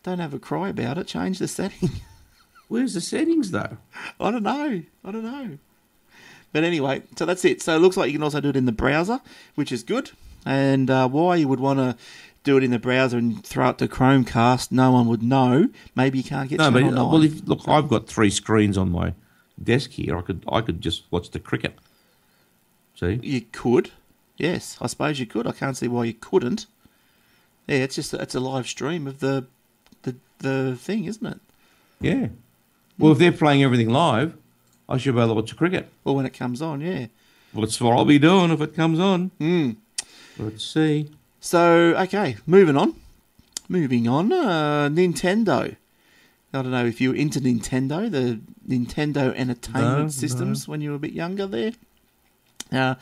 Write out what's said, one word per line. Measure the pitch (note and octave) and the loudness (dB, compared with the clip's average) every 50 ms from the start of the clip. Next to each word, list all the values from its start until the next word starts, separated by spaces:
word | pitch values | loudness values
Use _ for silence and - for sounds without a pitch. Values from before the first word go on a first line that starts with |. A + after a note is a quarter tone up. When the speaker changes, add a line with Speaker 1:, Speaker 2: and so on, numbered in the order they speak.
Speaker 1:
Don't | _ F#3 F3+ F3+ | _ -2 -2 -2
have | E3+ D3 C#3 | -2 -2 -8
a | B2+ | -10
cry | - - D3 D3+ F3+ G3 | -8 -6 -6 -4 -4 -6
about | - - A#2+ A#2+ C#3 F3 | -4 -4 -4 -4 -4 -6
it. | G#3 | -8
Change | - - - F3+ F#3 F#3+ - | -8 -6 -6 -4 -4 -4 -4
the | - | -4
setting. | D3 - - E3+ G3 - - - - - - - - - - - _ | -6 -4 -6 -6 -8 -4 -4 -4 -4 -4 -6 -14 -16 -20 -20 -20 _
<laughs> | _ _ _ _ _ - _ _ | _ _ _ _ _ -20 _ _
Speaker 2:
Where's | - A#3 C4+ A#3+ F#3 | -4 -2 -2 -2 -4
the | E3+ | -6
settings, | E3 - - B3+ D#4+ E4 E4 D#4+ B3 F#3 | -6 -4 -2 -2 0 2 2 0 0 0
though? | E3 G#2 - - - - _ _ - - - - - _ | -4 -4 -4 -6 -10 -14 _ _ -18 -16 -16 -16 -10 _
Speaker 1:
I | - F#3 | -4 -2
don't | A3+ B3 | -2 -2
know. | G3+ - C4 C#4+ D4 D4+ A3+ E3+ D#3 _ _ _ - | -2 -2 -4 -2 -4 -4 -4 -6 -8 _ _ _ -16
I | F#3+ | -12
don't | G3+ A3 A3 | -12 -10 -10
know. | A3+ C4 C#4+ C4+ G3+ C#3+ C#3+ _ _ _ _ _ _ _ _ _ _ _ - - - - - _ _ | -10 -10 -12 -12 -14 -14 -16 _ _ _ _ _ _ _ _ _ _ _ -20 -20 -20 -20 -20 _ _
But | - D3+ E3 | -2 0 0
anyway, | E3+ F3 D#3 C3+ C#3 C3+ - - _ - | 0 0 0 0 -2 -2 -4 -6 _ -6
so | - E3+ | -4 -2
that's | D#3+ F#3 F#3 - | -2 -2 2 2
it. | F3+ - - | 0 0 0
So | - - D#3+ | -2 0 2
it | D#3+ | 4
looks | F3 F#3 F3+ | 4 4 4
like | G3 D#3 B2+ | 2 -2 0
you | C#3+ | -2
can | D3 | -2
also | D3+ D3+ C#3+ D3 | -2 -2 -2 -2
do | C#3 C#3+ | -2 0
it | C3+ | 0
in | C3+ B2+ | 2 0
the | B2 | 0
browser, | A2 - B2 C3 C#3+ D#3 F3 G3 A#3+ C4+ _ - - - - _ _ | 0 0 0 0 2 0 0 -2 -4 -6 _ -16 -20 -20 -20 _ _
which | - C#3+ - | -6 -6 -4
is | B2+ A2+ | -6 -8
good. | - - G3+ B3+ - - - _ - - - - - | -4 -4 -4 -4 -4 -8 -18 _ -20 -20 -20 -12 -6
And, | C#3 C3 C#3 C#3 C#3 C3+ C3+ C3 B2+ | -2 0 2 2 2 2 2 2 2
uh, | C3 C3 C3 B2+ | 2 2 2 2
why | C3 D3+ E3+ F3+ F3 | 2 0 2 2 2
you | E3+ D3+ | 2 2
would | C3 C3+ A#2+ | 2 0 0
wanna | C3 C#3 C#3 C3+ C3 B2+ A#2 - - - - - - - _ _ | 0 0 0 0 0 -2 -4 -6 -12 -20 -20 -20 -20 -20 _ _
do | _ C#3 C#3 | _ 4 4
it | C3+ C3 | 4 4
in | B2 | 4
the | B2 A#2 | 0 0
browser | A#2 B2+ B2+ C3 C3 C3 A#2+ A#2+ | 0 0 2 2 2 2 0 0
and | A#2 A#2 A2 - - | 0 -2 -4 -4 -10
throw | - - C3 C3 B2+ | -8 -2 0 0 0
it | - - | 0 0
to | B2+ | -4
Chromecast, | A2+ - - C3 C3 C#3 C3+ B2 - - A#2 A#2 B2 B2+ B2 - - | -4 0 2 4 6 6 4 2 2 0 2 4 4 2 2 -2 -2
no | - B2+ B2+ C3 | 2 4 4 6
one | B2+ B2 A#2+ | 6 4 4
would | A2+ A#2 G#2+ | 2 0 0
know. | A#2 A#2+ C3+ C3+ B2+ B2 B2 C#3+ G3+ C#4 - - - - _ | 0 2 2 4 4 4 4 4 4 2 0 -8 -20 -8 _
Maybe | B2+ B2+ C3+ C3+ C3+ | 0 0 0 0 -2
you | A#2+ | -4
can't | - D3+ C#3+ C#3 C3 | -4 -6 -6 -6 -4
get | D3 C#3+ | 0 2
Speaker 2:
No, | D#3 C#3+ | 2 4
but, | A#2 B2+ | 4 4
Speaker 1:
Channel | C#3+ C3+ B2+ B2+ | 4 2 2 0
Speaker 2:
uh, | B2 B2+ | 2 4
well, | D#3 D#3+ | 4 4
Speaker 1:
nine. | D#3 D#3 | 4 4
Speaker 2:
if, | D3+ - - | 2 -2 -4
look, | - D3 - - - | -4 -4 -4 0 2
I've | C#3 D3+ C#3+ C#3+ | 2 2 4 2
got | A#2+ G#2 - - | 0 -2 -2 -4
three | - - A2 G2+ | 0 2 2 2
screens | G2 - - - G#2+ A2 G#2+ G2+ F#2+ | 2 0 -2 0 2 4 4 2 2
on | G2 F#2+ F#2 | 0 0 0
my | F2 E2+ F2 F2 F2 - _ _ _ _ _ _ _ - | 0 -2 -2 -4 -6 -10 _ _ _ _ _ _ _ -8
desk | F2+ G2 A#2 C3+ C#3 - | -2 0 0 0 0 -6
here. | - - - D2+ D#2+ F2 | -10 -8 -6 -6 -6 -6
I | |
could, | F2+ - G2 - - - | -6 -8 -10 -8 -6 -2
I | - G#2+ | -2 -2
could | A#2 - E2+ E2 | -2 -2 -6 -4
just | - E2+ - - _ _ | -4 -6 -6 -6 _ _
watch | - F2 - - | -6 -6 -6 -6
the | - - | -14 -14
cricket. | - - - B2+ - - - - _ _ _ _ _ _ _ _ _ _ _ _ _ _ _ _ _ _ _ _ _ _ _ | -8 -8 -6 -6 -6 -8 -10 -12 _ _ _ _ _ _ _ _ _ _ _ _ _ _ _ _ _ _ _ _ _ _ _
See? | - - F2 G2+ B2 | -4 -4 -2 -2 -4
Speaker 1:
You | - - C#3 B2 A2 _ | -4 -4 -6 -6 -6 _
could. | - - - B2 A#2 E3+ - - - _ _ _ _ _ _ _ _ | -18 -4 0 2 2 2 2 0 -16 _ _ _ _ _ _ _ _
Yes, | _ - E3 F3+ - - - - - | _ -4 -4 -4 -4 -8 -12 -12 -8
I | - A#2+ | -8 -8
suppose | - - C#3 D3 D3+ C3 | -6 -4 -4 -4 -4 -4
you | B2 | -8
could. | A2 - G#3 A#3+ | -6 -6 -6 -6
I | - | -6
can't | - - - C3+ C3 | -6 -6 -6 -6 -6
see | - - | -4 -6
why | A#2+ B2 A#2+ A#2+ | -4 -2 -2 -4
you | A#2 A2 | -4 -6
couldn't. | _ - - - F#3 - B2 G3 A3 - _ _ _ _ _ _ _ _ _ _ _ _ _ _ _ _ _ _ _ _ - | _ -10 -2 0 0 0 0 -4 -6 -8 _ _ _ _ _ _ _ _ _ _ _ _ _ _ _ _ _ _ _ _ -2
Yeah, | D3 | -2
it's | C3 C3 C3+ - | -2 -2 -2 -4
just, | - D3 - | -8 -8 -8
it's | - - - - - | -8 -8 -8 -6 -6
a | C3 | -6
live | B2+ C3 C3+ C3 A#2 | -4 -4 -4 -6 -6
stream | - - - A#2+ C#3 E3+ F3 C#3+ | -8 -8 -8 -6 -6 -6 -6 -8
of | C3+ C3+ C#3 | -10 -8 -4
the, | C3+ C3+ C#3 C3+ B2+ _ _ _ _ _ _ _ _ _ _ _ | -2 -2 -2 -2 -4 _ _ _ _ _ _ _ _ _ _ _
the, | - - B2 B2+ _ _ _ _ | -10 -10 -10 -10 _ _ _ _
the | - C3+ C3+ C3+ C3 C3 B2+ | -4 -2 -2 -2 -2 -4 -4
thing, | A#2+ - - G3 A3+ E3+ | -6 -6 -6 -6 -4 -4
isn't | - A3+ - B3 | -6 -8 -10 -10
it? | - - - _ _ _ _ _ _ _ _ _ _ _ _ | -12 -12 -14 _ _ _ _ _ _ _ _ _ _ _ _
Speaker 2:
Yeah. | - C3+ F3+ C4+ A#3 - - - _ _ _ _ _ _ _ _ _ _ _ - | -2 0 0 0 -2 -4 -8 -14 _ _ _ _ _ _ _ _ _ _ _ 4
Well, | D3+ D#3 | 6 6
if | D3+ B2+ | 8 8
they're | F3 F3 | 6 4
playing | - - E3 D3+ C#3+ C#3 | 4 4 2 4 6 6
everything | C#3 C3+ B2 A#2+ A2+ A2 | 4 4 4 4 2 2
live, | A#2 C#3+ E3+ D#3+ A#2+ G#2+ D3 E3+ - - _ _ _ _ _ _ _ _ _ - | 2 2 2 4 2 2 0 -2 -4 -12 _ _ _ _ _ _ _ _ _ -6
I | C3 | -6
should | C3 B2 C3+ A#2+ | -2 -2 0 2
be | A#2+ | 2
able | A#2 A2+ | 2 2
to | A2 | 2
watch | G#2+ A2+ - | 0 -2 -4
the | - | -4
cricket. | - D#3+ F3+ F#3 - - - _ _ | -2 -2 0 0 -4 -6 -10 _ _
Speaker 1:
Well, | _ C#3 C#3 | _ -2 -2
when | C#3 C3 | -2 -2
it | C3 - | -6 -8
comes | - B2+ B2 B2 A#2+ | -8 -8 -8 -6 -6
on, | D#3+ E3 D3+ C#3 | -6 -8 -6 -6
yeah. | D3+ F3 F#3 C#3+ B2 G#2+ _ _ _ _ _ _ _ _ - | -6 -6 -6 -6 -8 -10 _ _ _ _ _ _ _ _ -4
Speaker 2:
Well, | G#2+ A2 | -4 -4
that's | A2 - - | -4 -2 0
what | A#2 A#2 A#2 | 2 2 4
I'll | - - | 4 6
be | D3+ D3 C#3+ | 6 6 6
doing | C#3 E3 F#3+ G3 F3+ E3+ | 6 6 6 6 4 4
if | D#3+ D3 | 2 0
it | D3+ D#3 - | -2 -4 -2
comes | - D#3+ E3 D#3+ D#3+ | 0 0 0 2 2
on. | F#3 G3 F#3+ F3 F3+ F#3 _ _ | 2 2 0 0 -2 -4 _ _
Speaker 1:
Mm. | D3 D#3+ F3+ F3 D3+ B2 G#2+ - _ _ _ - - _ - - - - - - | -2 0 0 2 0 -2 -4 -6 _ _ _ -14 -14 _ -20 -20 -20 -20 -14 -10
Speaker 2:
Let's | A2 A2 G#2+ A2 - | -10 -10 -8 -10 -12
see. | - - D#3 D#3 D#3 D3 D3+ D3+ D3 - _ _ _ _ _ | -4 -2 0 2 2 0 -2 -2 -6 -12 _ _ _ _ _
Speaker 1:
So, | - - - E3+ E3+ E3+ E3 E3+ E3+ E3+ D#3+ - | -8 0 2 4 6 6 6 6 6 4 4 2
okay, | F#3 F3+ - G3+ G#3 C#3+ A2+ G#2 _ | 0 0 0 -2 -2 -2 -4 -6 _
moving | D3+ E3+ G3 F#3+ D#3 C#3 | 6 8 8 8 8 4
on. | C#3 F#3 E4 - - - - _ _ _ _ _ _ _ _ _ - _ - | 2 2 0 -2 -6 -20 -20 _ _ _ _ _ _ _ _ _ -16 _ -4
Moving | F3+ F3+ D#3 B2 B2+ A#2+ A#2 A#2 | -2 -2 0 0 0 0 2 2
on. | B2+ D3 F3+ A#3 | 2 2 2 0
Uh, | F#4 F#4 D#4 A3 E3+ D#3+ D3+ D3 D3 D3 D3 C#3+ | 0 0 0 0 0 0 0 0 0 0 0 0
Nintendo. | D3+ E3+ F3+ F3+ D#3 - - F3+ G3 A3 A#3 F#3+ C#3+ A#2 A2 - - _ _ _ _ _ _ _ _ _ _ _ _ _ _ _ - | 2 2 2 2 0 0 -2 0 0 2 2 2 0 0 -2 -4 -8 _ _ _ _ _ _ _ _ _ _ _ _ _ _ _ -8
I | C3+ | -6
don't | B2+ B2+ | -4 -2
know | B2+ B2+ A#2+ | -2 0 -2
if | A#2+ A2 - | -2 -2 0
you | C3 B2+ | 0 0
were | B2+ | 0
into | - D3 D3+ C#3+ C#3+ | 0 -2 -2 -2 -2
Nintendo, | B2+ B2+ B2 A2+ - - C3+ B2+ C3+ C3+ D3 E3+ A3 A#3+ | 0 0 0 0 -2 -4 -4 -2 -2 -2 -4 -4 -4 -2
the | F3+ C3+ B2 B2 A#2 G#2+ - - - _ - - | -2 -2 -2 -2 -2 -6 -10 -18 -20 _ -8 -4
Nintendo | C3 B2 A#2+ - - - D3+ D3+ C#3 C#3 C3 B2+ - | -2 -2 -2 -4 -4 -4 -4 -2 0 0 0 0 0
Entertainment | - C3 B2 B2 - - A2+ A2+ C3 A#2 A#2+ C3 C#3+ | -2 -4 -4 -4 -6 -10 -8 -2 0 0 2 2 0
Speaker 2:
No, | D3+ D#3 | -2 -4
Speaker 1:
Systems | D3 C3+ C#3+ - B2 B2 B2 C3 C#3 C#3 - - | -4 -6 -6 -4 -4 -4 -4 -4 -4 -6 -6 -8
Speaker 2:
no. | |
Speaker 1:
when | D3+ D3+ | -8 -8
you | D3 D3 | -6 -6
were | C#3+ | -6
a | C#3+ | -6
bit | D3 - | -6 -8
younger | - D#3+ E3 F3 F#3+ G3+ G3 | -6 -6 -6 -6 -6 -6 -6
there. | G3 G3+ A#3 A3 A3 A#3 _ _ _ _ _ _ _ _ _ _ _ _ _ _ _ _ _ - _ | -6 -4 -4 -4 -6 -6 _ _ _ _ _ _ _ _ _ _ _ _ _ _ _ _ _ -12 _
Uh, | - C3 C3 C3 B2+ - | -2 -2 0 0 -2 -4